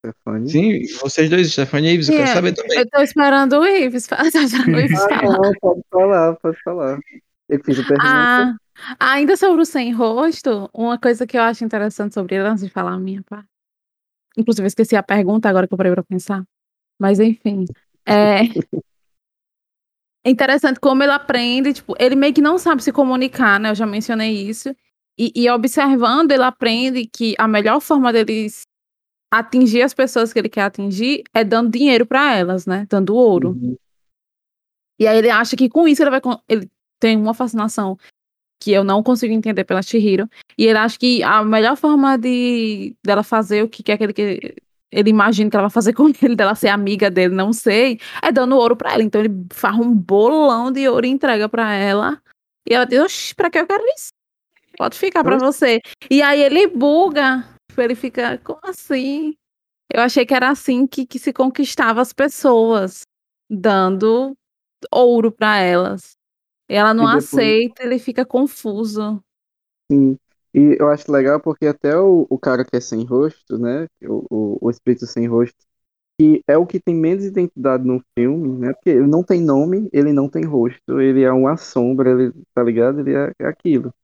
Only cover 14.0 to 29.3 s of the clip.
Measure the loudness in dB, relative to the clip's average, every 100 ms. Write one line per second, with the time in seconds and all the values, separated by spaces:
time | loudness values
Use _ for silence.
14 | _ _ _ -4 -2 0 -2 0 0 0
15 | 0 0 2 0 2 0 0 -2 -2 -2
16 | -4 -8 -6 -10 -10 _ _ _ _ _
17 | 0 2 2 0 -4 -4 -6 -10 _ _
18 | 0 2 4 2 0 -2 -6 -10 -12 _
19 | _ _ _ _ _ _ _ _ _ _
20 | _ _ 0 2 2 2 0 2 2 2
21 | 2 0 -2 -2 -2 -2 -2 -4 -10 0
22 | 2 4 2 4 2 2 0 0 0 0
23 | 0 0 -2 0 2 2 0 -2 -2 -4
24 | -4 -4 -2 -4 -6 -10 -12 -12 _ _
25 | _ -6 -4 0 0 2 0 0 2 2
26 | 2 2 2 2 2 0 -2 -2 -2 -4
27 | -8 -6 -4 0 0 2 2 0 2 0
28 | 2 2 0 -4 -6 -12 -20 _ _ _
29 | _ _ _